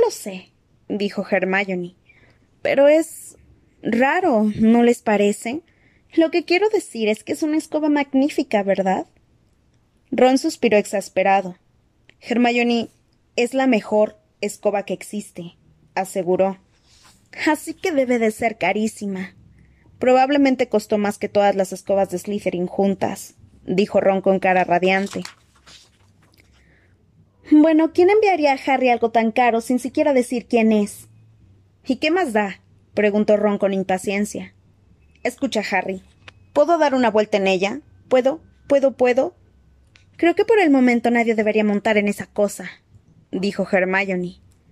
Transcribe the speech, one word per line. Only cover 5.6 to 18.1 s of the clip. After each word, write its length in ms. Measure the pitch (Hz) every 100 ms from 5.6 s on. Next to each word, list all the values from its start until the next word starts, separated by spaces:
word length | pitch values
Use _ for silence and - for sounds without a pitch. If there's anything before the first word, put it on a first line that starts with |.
| - _ _ _ _
Lo 160 | 330 320
que 140 | 349
quiero 240 | - 359 415
decir 400 | 403 - 226 214
es 140 | 214
que 100 | -
es 100 | 311
una 140 | 311 311
escoba 320 | - 302 302
magnífica, 720 | 294 277 262 294 - 269 208
¿verdad?". 440 | 196 190 190 214 - _ _ _ _ _ _ _ _ _ -
Ron 260 | 240 254 262
suspiró 400 | 320 - 208 208
exasperado. 800 | - 202 - 190 196 196 190 - _ _ _ _ _ _
"Hermione, 680 | - 240 240 240 240 233 - _ _ _ _ -
es 180 | 240
la 120 | 262 262
mejor 520 | 214 - 214 214 - _ -
escoba 420 | 208 - 208 202
que 80 | 196
existe", 640 | 180 - 208 - - 170 _ _ _ _
aseguró. 640 | 180 190 196 175 185 190 190 _ _ _ _ _ _ _ - 320
"Así 260 | 302 330
que 200 | 311 381
debe 260 | 277 247